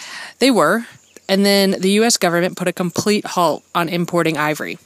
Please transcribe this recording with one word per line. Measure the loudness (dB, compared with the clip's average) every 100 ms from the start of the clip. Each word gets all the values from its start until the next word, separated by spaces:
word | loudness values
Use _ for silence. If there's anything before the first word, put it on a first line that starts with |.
| -16 -16 -14 -2
They | 2
were, | 4 2 2 -4 -16 _ -12 -2
and | 2
then | 4 4 2 2
the | 2
U | 2
S | 2 2
government | 0 0 0 -2
put | -4
a |
complete | -2 -4 -2 0 0 -2
halt | 0 0 0 -4
on | -4 -2
importing | -2 -2 0 0 0
ivory. | -2 -4 -8 -12